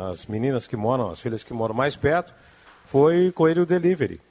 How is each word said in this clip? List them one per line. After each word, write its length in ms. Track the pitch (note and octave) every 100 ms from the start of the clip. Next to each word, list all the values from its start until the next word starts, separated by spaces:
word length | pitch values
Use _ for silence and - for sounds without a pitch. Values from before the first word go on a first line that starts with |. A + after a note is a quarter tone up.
| F#2
as 160 | E2+ -
meninas 400 | G#2+ C3 B2+ -
que 100 | A2
moram, 360 | G#2+ C3 G#2
as 80 | E2
filhas 240 | B2 A2+
que 100 | -
moram 220 | A#2+ A2+ A2
mais 200 | C#3+ -
perto, 380 | C#3+ E3+ F3 - - - - - -
foi 460 | C3+ D3+ F3 F#3
Coelho 340 | F3 D#3+ E3 E3+
Delivery. 520 | F3+ E3+ F3 A#2+ - _